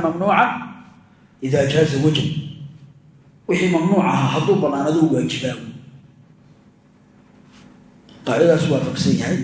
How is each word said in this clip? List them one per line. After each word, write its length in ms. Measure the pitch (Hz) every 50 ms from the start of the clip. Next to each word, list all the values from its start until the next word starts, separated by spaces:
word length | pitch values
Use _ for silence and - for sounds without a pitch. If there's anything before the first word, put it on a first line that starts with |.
| 165
ممنوعا 440 | 165 160 170 185 202 190 - - - - - - - - - - - - - - _ _ _ _ _ _ _ -
إذا 260 | 131 139 143 135 131
جاز 260 | 147 156 160 143 139 139 151
وجب." 240 | 156 151 135 - - - - - - - - - - - - - - - - - - - - _ - _ _ _ -
Wixii 200 | 180 - 185 180
mamnuuc 300 | 175 165 160 185 202 190
ahaa 320 | 151 139 139 135 135 135
hadduu 240 | - 156 156 - 196 - 156
bannaanado 380 | 143 139 139 143 151 160 170
wuu 140 | 160 156 135
waajibaa. 420 | - - - - - - 127 120 - - 110 - - - - - - - - - - - - - _ _ - - _ _ - _ _ _ _ _ _ _ _ _ _ _ _ _ - - - - - - - - - - - - - - - - - -
Qaacidadaas 400 | - - 117 165 170 165 160 - 160
waafaqsan 460 | 143 131 - - - - - - - -
yahay. 200 | - 170 185 180